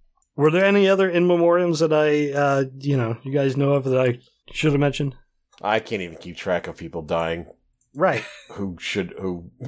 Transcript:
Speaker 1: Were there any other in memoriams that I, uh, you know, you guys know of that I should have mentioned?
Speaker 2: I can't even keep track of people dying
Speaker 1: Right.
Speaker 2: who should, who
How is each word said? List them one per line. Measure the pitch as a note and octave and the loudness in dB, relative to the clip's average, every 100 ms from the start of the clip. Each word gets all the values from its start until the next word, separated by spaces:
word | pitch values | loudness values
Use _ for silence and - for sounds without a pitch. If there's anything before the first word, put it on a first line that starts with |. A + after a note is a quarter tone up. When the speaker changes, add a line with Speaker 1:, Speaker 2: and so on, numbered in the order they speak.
| _ _ _ - | _ _ _ 0
Speaker 1:
Were | D3+ | 2
there | E3+ G3 | 4 4
any | G3+ F#3+ | 4 4
other | G3 F#3+ | 4 2
in | F3 F3+ | 2 4
memoriams | F3 E3+ F3 F3 D3+ | 4 4 4 2 2
that | D#3+ | 2
I, | D#3 D3+ D3+ D3 C#3 | 2 2 2 0 0
uh, | C#3+ C#3 C3+ C3+ | 2 2 -2 -4
you | C#3+ C#3 | -2 0
know, | A2+ A2+ | 0 -4
you | C3+ | -4
guys | C#3 C#3 C3 | -2 0 0
know | C#3 | 2
of | C#3+ C3 | 0 0
that | B2+ | 2
I | B2+ A#2+ _ _ - | 2 -2 _ _ -16
should | - D#3 | -2 0
have | C#3+ | 2
mentioned? | C#3+ - C#3+ - _ _ _ _ | 2 0 -6 -8 _ _ _ _
Speaker 2:
I | G2+ A2 | -2 -2
can't | A2 G#2+ | -2 -6
even | F2 D#2+ | -6 -12
keep | F2 E2+ | -14 -8
track | G2 F2 F2 | -2 -2 -4
of | D#2+ | -12
people | E2 E2 | -10 -10
dying | D#2 E2+ E2 E2+ E2 - _ _ _ C3+ | -4 -2 -2 -6 -10 -20 _ _ _ -2
Speaker 1:
Right. | F3+ B2 - - - | -2 -2 -6 -16 -18
Speaker 2:
who | - G2 E2+ | -10 -10 -8
should, | - G#2 F2 - | -6 -4 -6 -6
who | F#2+ F2 E2+ - | -8 -8 -12 -16